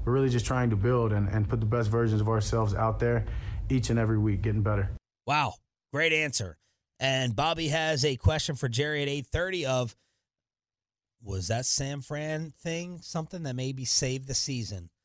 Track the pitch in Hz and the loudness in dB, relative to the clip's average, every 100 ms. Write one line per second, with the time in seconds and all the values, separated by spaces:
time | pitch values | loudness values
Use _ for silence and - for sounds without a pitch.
0 | - 127 135 123 110 127 123 107 117 127 | 2 2 4 2 0 2 2 2 4 4
1 | 113 104 101 107 104 117 110 120 110 117 | 2 2 2 0 0 0 2 2 2 2
2 | 117 107 104 113 104 117 110 101 110 107 | 4 4 2 2 2 2 2 2 0 2
3 | 120 120 107 - - - - 131 - 117 | 2 2 0 -4 -6 -6 0 0 2 2
4 | 113 110 107 98 110 104 107 104 98 - | 2 4 2 2 0 0 2 0 0 -4
5 | _ _ - 151 131 - _ _ _ 139 | _ _ -2 0 0 -4 _ _ _ -2
6 | 160 156 156 - 95 80 _ _ _ _ | 2 2 0 -2 -6 -10 _ _ _ _
7 | 131 131 127 110 151 165 160 156 160 147 | 0 2 0 0 0 0 0 0 0 2
8 | 143 131 - 156 - 139 131 117 147 151 | 2 2 2 2 -2 -4 -2 -2 -2 -2
9 | 143 143 131 156 180 185 139 127 120 - | -2 -4 -4 -4 -2 -2 0 0 -2 -6
10 | _ _ _ _ _ _ _ _ _ _ | _ _ _ _ _ _ _ _ _ _
11 | _ _ 107 95 87 113 127 - 139 143 | _ _ -8 -6 -2 -2 0 -2 -2 -6
12 | 127 147 151 156 160 - 170 165 175 175 | -8 -8 -4 -6 -6 -8 -6 -6 -6 -12
13 | - 170 160 180 156 127 131 135 127 - | -8 -6 -6 -6 -6 -4 -4 -4 0 0
14 | 135 131 135 120 - 131 101 98 85 _ | 2 -2 -4 -4 -2 -4 -4 -8 -12 _